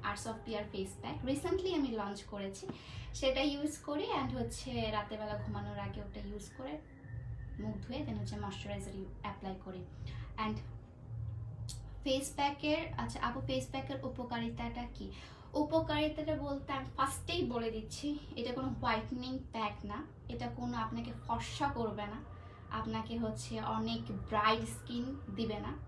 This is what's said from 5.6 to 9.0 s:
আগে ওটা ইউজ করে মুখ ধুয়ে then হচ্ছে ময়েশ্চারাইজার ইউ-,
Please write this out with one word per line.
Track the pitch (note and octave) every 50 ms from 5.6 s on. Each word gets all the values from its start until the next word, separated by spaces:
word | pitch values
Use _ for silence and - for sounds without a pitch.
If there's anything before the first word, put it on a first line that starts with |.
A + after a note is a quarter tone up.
| G3+ G3+ G3+ G3+
আগে | G3+ G3+ - A3
ওটা | G#3 - - G#3
ইউজ | G3+ G3+ G3+ G#3 G#3 - - -
করে | C4 C4+ D4+ D4+ - - - - - - - - - - - - - - - -
মুখ | G#3 A3 G#3 G3 - -
ধুয়ে | B3 C#4+ D4
then | - A3 G#3
হচ্ছে | G3+ G3 G3+ G#3
ময়েশ্চারাইজার | G#3 G3+ F#3+ - - G3+ G3+ G3+ G3 - F#3
ইউ-, | F#3+